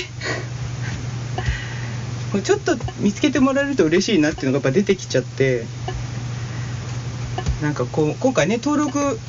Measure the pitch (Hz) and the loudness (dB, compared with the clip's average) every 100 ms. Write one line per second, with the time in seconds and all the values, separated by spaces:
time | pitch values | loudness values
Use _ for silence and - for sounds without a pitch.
0 | - - - - - - - - - - | 2 -6 -4 -4 -4 -6 -6 -4 -4 -4
1 | - - - - - - - - - - | -4 -4 -4 -2 0 0 -2 -6 -6 -6
2 | - - - 202 196 403 - 269 - - | -6 -6 -2 0 2 2 2 0 -2 -2
3 | 208 - 294 285 262 262 285 277 160 175 | 0 2 2 4 4 4 2 2 4 4
4 | 196 190 151 160 135 127 131 135 202 190 | 4 4 4 2 0 2 2 4 4 2
5 | - 131 123 - 135 123 113 - - - | 0 -2 0 0 2 2 -2 -8 -6 -6
6 | - - - - - - - - - - | -6 -6 -6 -6 -6 -6 -6 -6 -6 -6
7 | - - - - - - 147 147 123 156 | -6 -6 -4 -2 -2 0 0 0 0 2
8 | 151 - 262 233 190 233 285 294 294 285 | 2 2 2 4 4 2 2 2 2 2
9 | 285 254 | 0 -2